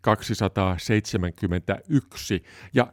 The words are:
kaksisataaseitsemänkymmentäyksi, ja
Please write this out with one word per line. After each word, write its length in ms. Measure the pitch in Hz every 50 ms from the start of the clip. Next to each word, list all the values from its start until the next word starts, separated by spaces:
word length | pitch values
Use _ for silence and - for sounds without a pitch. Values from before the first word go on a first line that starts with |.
kaksisataaseitsemänkymmentäyksi, 2500 | _ 117 110 104 - - 117 - 107 95 - - 95 92 92 85 - - 117 107 107 - - 101 87 87 85 - - 92 87 90 - - 98 - - - 160 139 - _ - - - - 107 92 - - - - - - -
ja 120 | 127 123 120